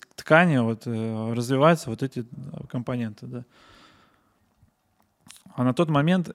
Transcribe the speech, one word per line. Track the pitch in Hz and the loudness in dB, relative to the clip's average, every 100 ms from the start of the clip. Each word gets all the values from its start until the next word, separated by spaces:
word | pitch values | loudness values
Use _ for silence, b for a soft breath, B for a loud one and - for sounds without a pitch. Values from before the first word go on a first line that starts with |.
| - - | -12 -10
ткани | - 156 175 135 | 4 6 6 4
вот, | 113 110 - | 2 -2 -6
э, | 113 113 110 110 | -6 -4 -4 -4
развиваются | 117 120 135 151 165 131 | -4 -2 4 4 4 -2
вот | 113 | -6
эти, | 135 - | -6 -8
э, | 117 131 135 - - | -12 -12 -14 -14 -10
компоненты, | 127 120 123 113 104 123 | -8 -6 -6 -6 -10 -14
да. | 123 120 b b b b b b b b b _ _ _ _ _ _ _ _ _ - - | -14 -16 b b b b b b b b b _ _ _ _ _ _ _ _ _ -20 -16
А | - | -4
на | 127 | -2
тот | 123 165 | 0 2
момент | 156 151 185 170 | 2 2 2 0